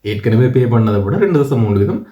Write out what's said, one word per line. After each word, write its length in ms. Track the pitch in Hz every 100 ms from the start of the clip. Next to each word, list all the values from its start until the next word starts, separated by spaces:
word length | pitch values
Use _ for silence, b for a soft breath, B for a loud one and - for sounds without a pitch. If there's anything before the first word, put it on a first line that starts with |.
ஏற்கனவே 460 | 104 104 113 110 127
பே 160 | 127
பண்ணதை 380 | 123 117 107 104
விட 140 | 101 190
ரெண்டு 260 | 202 160
தசம் 180 | 139 131
மூன்று 180 | 107 101
வீதம் 280 | 101 117 B